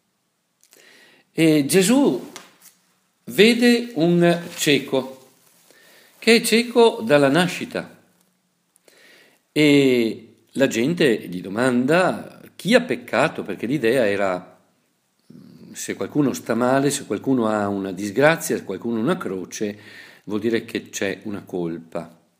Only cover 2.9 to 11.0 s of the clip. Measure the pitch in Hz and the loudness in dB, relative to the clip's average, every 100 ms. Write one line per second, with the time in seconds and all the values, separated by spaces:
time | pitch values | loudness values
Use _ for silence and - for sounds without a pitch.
2.9 | _ _ _ - 143 226 233 240 240 - | _ _ _ -4 4 4 6 4 2 0
3.9 | - 170 175 170 170 - - 151 139 - | 0 2 4 4 2 -4 -4 0 0 0
4.9 | 135 - - _ _ _ _ _ _ _ | -6 -6 -12 _ _ _ _ _ _ _
5.9 | _ _ _ 226 226 233 220 240 240 226 | _ _ _ 2 2 4 0 2 2 4
6.9 | 226 - 147 139 156 180 - 87 92 - | 2 2 4 4 2 0 -4 -8 -8 -10
7.9 | - _ _ _ _ _ _ _ _ _ | -16 _ _ _ _ _ _ _ _ _
8.9 | _ _ _ _ _ _ 147 151 143 135 | _ _ _ _ _ _ 2 4 6 4
9.9 | 123 113 - - _ _ 120 135 107 135 | 2 0 -4 -14 _ _ -2 0 0 -2
10.9 | 175 | 0